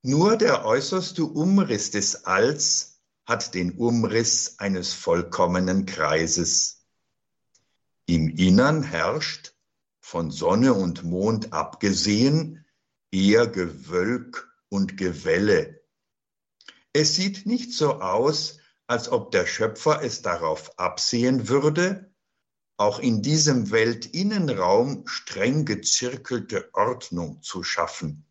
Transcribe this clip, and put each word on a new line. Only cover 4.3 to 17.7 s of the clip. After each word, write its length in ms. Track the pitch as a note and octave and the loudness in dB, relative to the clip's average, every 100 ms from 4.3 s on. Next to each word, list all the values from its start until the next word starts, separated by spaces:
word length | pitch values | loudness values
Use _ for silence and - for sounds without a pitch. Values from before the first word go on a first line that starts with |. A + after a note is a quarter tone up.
| - - - | 0 -2 -6
eines 340 | G2+ F#2 F2+ | -4 -4 -4
vollkommenen 920 | - - E2+ E2+ - F2 F#2 F#2 G2 F#2 | -6 0 0 0 0 0 2 2 0 -2
Kreises. 1000 | - D2+ D#2 D#2+ F2+ E2 - - - _ _ _ _ _ _ _ _ _ _ _ _ | -2 0 2 0 0 0 0 -2 -8 _ _ _ _ _ _ _ _ _ _ _ _
Im 240 | - E2 D#2 | -2 0 0
Innern 560 | D#2 F#2 F#2+ C3+ D#3 | 2 4 6 6 2
herrscht, 720 | G2 E2 E2+ C#3 - - - _ _ _ _ _ | -2 -2 -2 -2 -6 -10 -16 _ _ _ _ _
von 320 | - E2+ E2 | -10 -6 -6
Sonne 440 | C#2 E2 G2+ C3 | -2 0 4 4
und 280 | G#2+ F2+ D#2+ | 2 0 -4
Mond 500 | E2+ F2+ G#2 A2 - | -4 -2 0 0 -4
abgesehen, 1120 | D#2 D#2+ - G2+ F2+ G#2 G#2 C3 D#3 D#3+ - _ _ _ _ _ | -6 -6 -2 -2 0 0 2 2 2 -2 -12 _ _ _ _ _
eher 360 | F#2+ G2 A2 A#2 | 2 4 6 4
Gewölk 1040 | F#2+ F2 D2+ D2 F2+ G2 B2 B2 - - _ _ | 0 -4 -6 -4 -2 0 -2 -6 -14 -14 _ _
und 280 | G2+ G2 - | -2 -2 -2
Gewelle. 840 | F#2 D#2 F#2+ E2+ G#2 F2+ - - _ _ _ _ _ _ _ _ - _ _ | -4 -2 0 2 4 2 0 -10 _ _ _ _ _ _ _ _ -20 _ _
Es 220 | C#3+ D3 | 2 2
sieht 320 | - G3 G3 G3+ | 2 -2 -4 -4
nicht 260 | A#3+ - | -4 -4